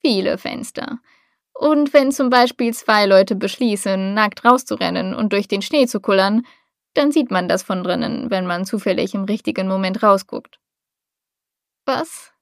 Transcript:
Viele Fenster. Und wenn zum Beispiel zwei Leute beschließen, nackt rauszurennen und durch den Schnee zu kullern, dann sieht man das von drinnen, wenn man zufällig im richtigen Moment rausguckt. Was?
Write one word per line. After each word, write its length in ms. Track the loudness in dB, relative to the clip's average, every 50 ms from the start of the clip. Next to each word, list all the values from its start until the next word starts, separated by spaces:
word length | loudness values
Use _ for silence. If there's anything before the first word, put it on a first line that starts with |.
Viele 380 | _ 0 0 2 0 -2 -4 -4
Fenster. 600 | -6 -10 -10 -10 -12 -12 -12 -12 -10 -10 -12 -12 _ _ _ _ _ _ _ _ _ _ _
Und 400 | -2 0 2 2 2 2 4 4
wenn 200 | 2 2 4 0
zum 180 | -2 0 2
Beispiel 420 | 4 4 4 2 0 _ -4 -4 -4
zwei 320 | -4 -2 0 2 2 4
Leute 280 | 6 6 4 4 4 0
beschließen, 800 | -4 -4 -6 -4 -2 -2 -2 -2 -2 -2 -4 -4 -2 -4 -4 0
nackt 300 | 0 0 0 -2 0 4
rauszurennen 720 | 4 4 4 2 -4 -6 -4 -2 -2 -2 -2 -4 -4 -4
und 180 | -2 -2 0 0
durch 160 | 0 0 0
den 140 | -4 -4 -4
Schnee 240 | 0 2 2 2
zu 140 | 2 0 -4
kullern, 460 | 0 2 2 4 4 4 2 0 -2 -2 -10 _ _ _ _ _ _ _ _
dann 180 | 0 0 2 2
sieht 180 | 2 0 2
man 180 | 0 -2 0 0
das 140 | 0 -2 0
von 200 | -4 -6 -4 -2
drinnen, 480 | -2 -2 -2 -2 -4 -4 -6 -4 -4
wenn 160 | -4 -2 -2
man 180 | -2 -4 -4 -4
zufällig 500 | -4 -6 -4 -2 -2 -2 0 -2 -4 -4
im 100 | -6 -4
richtigen 420 | -4 -4 -4 -4 -6 -4 -4 -2
Moment 360 | -2 -2 -2 -2 -2 -4 0 4
rausguckt. 580 | 4 4 4 2 _ -12 -14 -14 -14 _ _ _ _ _ _ _ _ _ _ _ _ _ _ _ _ _ _ _ _ _ _ _ _ _ _ _
Was? 460 | -4 -4 -4 -4 -8 -10 -20 -20 _ _ _